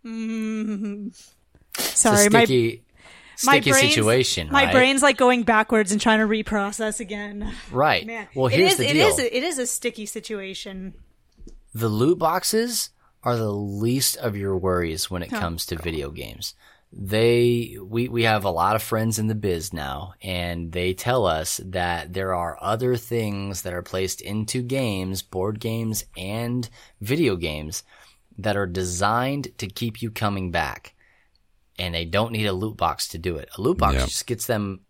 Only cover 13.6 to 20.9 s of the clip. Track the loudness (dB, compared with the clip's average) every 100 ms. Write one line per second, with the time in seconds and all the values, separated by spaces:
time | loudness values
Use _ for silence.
13.6 | -4 0 0 2 0 -2 -4 -2 -2 0
14.6 | 0 0 0 -4 -4 -6 -6 -4 -4 -4
15.6 | -6 -6 -4 -6 -6 -10 -14 -12 -12 -14
16.6 | _ _ _ -12 -2 2 4 6 4 2
17.6 | -2 -10 -6 -2 -2 0 2 2 2 2
18.6 | 2 2 0 0 0 0 -2 0 0 -2
19.6 | -4 -8 -6 -8 -10 -12 -6 -4 -4 -6
20.6 | -6 -2 -2